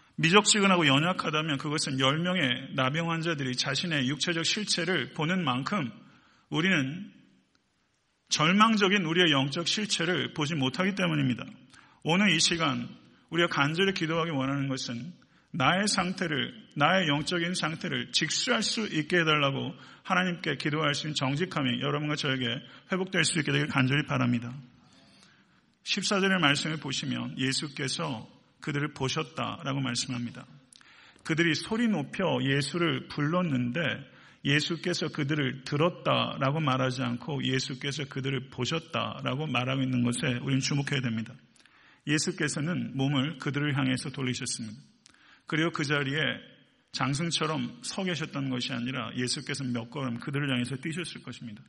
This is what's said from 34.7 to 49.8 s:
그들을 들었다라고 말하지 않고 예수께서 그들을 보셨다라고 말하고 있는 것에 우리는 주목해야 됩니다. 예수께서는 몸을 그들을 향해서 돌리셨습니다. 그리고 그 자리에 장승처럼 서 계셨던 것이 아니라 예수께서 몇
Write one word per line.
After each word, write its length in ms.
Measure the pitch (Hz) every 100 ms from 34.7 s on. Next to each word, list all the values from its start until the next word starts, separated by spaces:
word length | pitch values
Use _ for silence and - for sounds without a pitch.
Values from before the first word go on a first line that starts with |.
| 165 175 175 156
그들을 540 | - 139 151 131 131 -
들었다라고 920 | 143 170 175 151 127 120 156 135 151
말하지 440 | 151 131 131 127
않고 400 | 123 120 - 143
예수께서 600 | 127 131 - 131 143 139 135
그들을 440 | 139 131 135 135
보셨다라고 1000 | - 123 165 - 117 113 139 135 127 156
말하고 340 | 123 127 135
있는 220 | 131 127
것에 360 | 120 120 151 123
우리는 180 | 139 135
주목해야 420 | 131 143 139 139
됩니다. 320 | 120 113 110 123 - _ - _ - _ -
예수께서는 880 | 151 185 - 151 - 147 156 117 135
몸을 440 | 135 143 139 -
그들을 380 | 151 139 147 139
향해서 340 | 131 127 156
돌리셨습니다. 680 | 135 127 120 123 - 113 107 - _ - - - - -
그리고 240 | 156 165
그 120 | 165
자리에 340 | 143 147 135 147 139 110 - - _ _ _
장승처럼 840 | - 131 139 170 151 156 156 117 -
서 200 | - -
계셨던 460 | 190 156 151 - 139
것이 220 | 127 -
아니라 400 | 120 120 135 110 127
예수께서 500 | 123 - - 139 131
몇 240 | 120